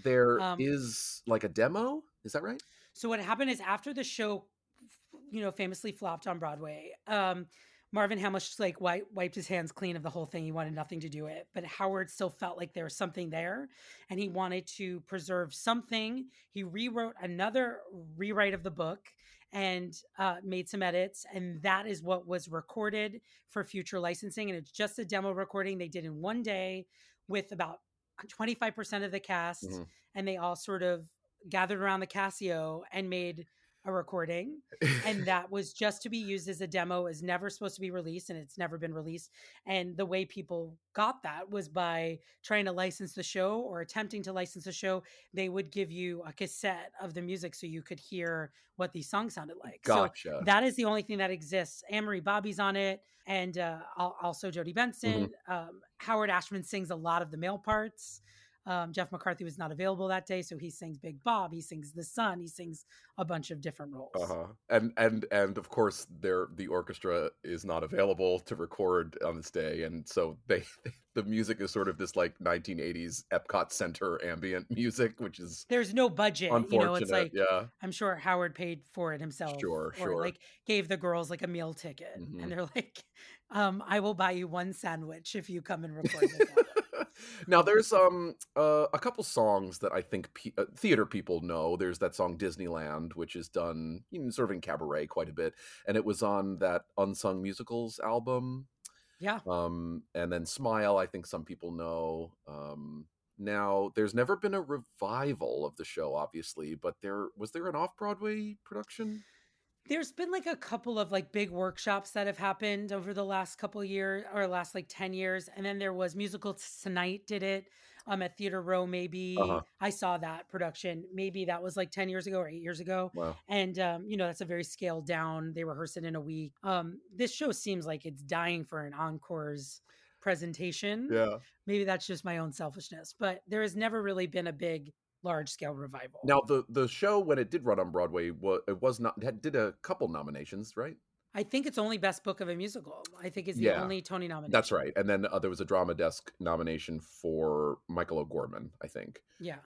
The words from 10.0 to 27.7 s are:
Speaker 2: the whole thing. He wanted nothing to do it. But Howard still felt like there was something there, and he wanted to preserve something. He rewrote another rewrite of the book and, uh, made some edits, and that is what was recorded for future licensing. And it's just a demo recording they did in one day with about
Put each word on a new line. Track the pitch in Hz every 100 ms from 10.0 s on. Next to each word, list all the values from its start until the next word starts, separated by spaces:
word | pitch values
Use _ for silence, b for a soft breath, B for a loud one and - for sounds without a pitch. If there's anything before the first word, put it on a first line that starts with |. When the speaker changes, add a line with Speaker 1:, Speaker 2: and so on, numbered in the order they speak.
Speaker 2:
the | 151
whole | 175 156
thing. | 170
He | 160
wanted | 160 156
nothing | 156 160 165
to | 156
do | 147 151
it. | 160 -
But | 196
Howard | 170 - 196 190 190
still | - 185
felt | - 180 175
like | 175
there | 175
was | 160 -
something | 185 180 170
there, | 165 170 226 277 B B B B
and | 190
he | 202
wanted | 180 185 185 180 -
to | 190 180
preserve | - 190 156 180 165
something. | - 226 233 - 226 220 254 262 b b
He | 202
rewrote | 185 196 240 233 226 -
another | 180 175 208 254 240 233 - 185 165 156
rewrite | 202 208 202
of | 190
the | 175
book | 156 160 185 - _ b b b
and, | 196 190 180 180 170 - -
uh, | 190 175
made | 196 185 180
some | 202
edits, | 180 175 190 - -
and | 190 180 160
that | 190 190 214
is | 180
what | 170 180 175
was | 180 165
recorded | 160 - 226 208 214 214 220 b b b
for | 208
future | - 190 - 190
licensing. | 175 175 202 220 208
And | 175
it's | 151
just | - 208 -
a |
demo | 190 196 196
recording | 185 190 196 190 185
they | 175
did | 170
in | 160 151
one | 185 233
day | 214 190 185 185 180 b b b -
with | 196 196
about | 185 165